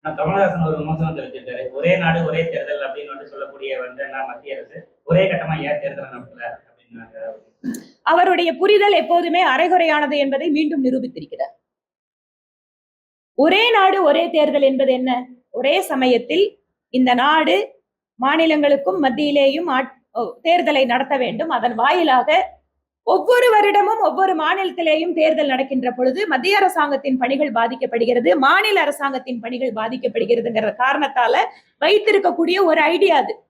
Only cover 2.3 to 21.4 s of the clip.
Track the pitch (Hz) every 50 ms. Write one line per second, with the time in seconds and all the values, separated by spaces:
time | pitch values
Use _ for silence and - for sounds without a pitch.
2.3 | 156 165 165 - - - - 147 147 147 139 135 135 147 143 - 139 143 - -
3.3 | 139 135 135 135 139 135 135 135 135 127 123 123 127 135 139 139 135 135 139 135
4.3 | 123 - - 143 131 - - - - 165 - _ _ _ _ - 131 - 190 -
5.3 | 175 165 156 156 156 156 143 139 147 147 139 139 135 139 135 131 123 123 120 113
6.3 | - 120 117 120 - - _ _ _ _ _ _ - - - - - - - 185
7.3 | - - _ _ _ _ - 254 - - - - _ _ _ 277 330 359 359 381
8.3 | 359 339 349 330 285 254 359 403 415 392 403 415 392 330 349 349 349 349 349 339
9.3 | 311 359 370 294 254 269 339 349 370 359 330 320 302 302 294 277 294 285 285 277
10.3 | 262 277 311 349 285 302 320 294 320 285 262 254 254 262 254 254 - - 147 -
11.3 | - - 139 - - _ _ _ _ _ _ _ _ _ _ _ _ _ _ _
12.3 | _ _ _ _ _ _ _ _ _ _ _ _ _ _ _ _ _ _ _ _
13.3 | _ - 277 330 370 403 453 480 453 415 381 381 392 392 359 294 285 330 339 339
14.3 | 330 311 294 - - 285 277 269 269 254 269 269 254 254 254 262 247 247 247 -
15.3 | - _ _ _ - 247 247 277 330 381 359 311 302 262 262 254 247 233 247 -
16.3 | 311 359 403 403 _ _ _ _ _ _ _ _ - 254 254 247 247 247 254 285
17.3 | 311 320 311 311 349 403 440 - - _ _ _ _ _ _ _ _ - 247 269
18.3 | 302 320 330 320 311 302 294 285 285 277 277 359 381 359 285 262 233 302 294 294
19.3 | 285 285 277 269 269 320 349 330 262 262 269 262 - _ _ _ _ 226 233 175
20.3 | - - _ 330 339 349 269 311 294 269 269 240 240 254 269 269 294 269 247 -
21.3 | 226 220